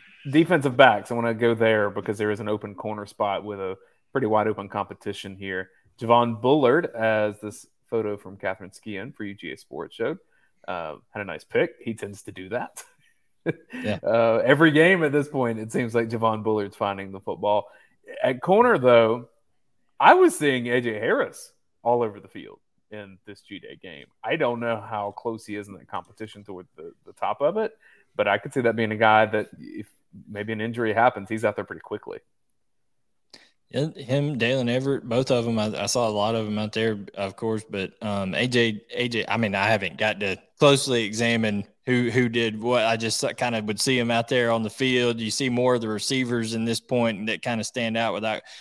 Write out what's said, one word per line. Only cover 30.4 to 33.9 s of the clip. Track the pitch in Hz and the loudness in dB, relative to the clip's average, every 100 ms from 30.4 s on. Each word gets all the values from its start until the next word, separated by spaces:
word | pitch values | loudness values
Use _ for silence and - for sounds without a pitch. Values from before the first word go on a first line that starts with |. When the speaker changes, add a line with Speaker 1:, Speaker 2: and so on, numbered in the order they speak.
| 104 | -6
Speaker 1:
an | 107 | -4
injury | 113 120 113 | -4 -2 0
happens, | 107 120 107 98 | 4 4 2 -8
he's | 110 110 | -2 -2
out | 104 | -2
there | 98 | -8
pretty | 80 | -10
quickly. | - 107 - - _ _ _ _ _ _ _ _ _ _ _ - _ _ _ | -10 -10 -10 -14 _ _ _ _ _ _ _ _ _ _ _ -20 _ _ _
Speaker 2:
Yeah, | - 156 | -4 -4